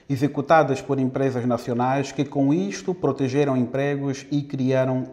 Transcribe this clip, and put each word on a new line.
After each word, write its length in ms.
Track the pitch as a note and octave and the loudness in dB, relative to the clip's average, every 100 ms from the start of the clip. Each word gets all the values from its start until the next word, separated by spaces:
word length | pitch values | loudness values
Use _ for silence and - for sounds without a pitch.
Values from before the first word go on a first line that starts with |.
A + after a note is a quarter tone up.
| - | -6
executadas 760 | C3+ C#3+ C#3+ C3+ D#3+ C#3+ C3+ | -2 0 0 4 4 4 0
por 160 | - C3+ | -2 0
empresas 440 | B2+ C3+ C3+ A#2+ | 0 0 0 0
nacionais 680 | A#2+ A#2+ - A#2+ B2+ C3+ C#3 | 0 0 -2 -2 0 0 -2
que, 120 | - | -4
com 300 | C#3 C#3+ C#3 | -2 0 2
isto, 400 | D#3+ G3+ F#3+ - | 2 0 -4 -6
protegeram 640 | F3+ C#3+ - C3 C#3 C#3+ B2+ | -2 0 0 0 2 2 2
empregos 680 | A#2 C3+ C#3+ C#3+ C#3 C3+ - | 0 0 -2 -2 -2 -6 -4
e 140 | C#3+ | -4
criaram 640 | C#3+ C#3 B2+ C3 C3 C3 B2+ | -2 -2 0 2 2 0 -2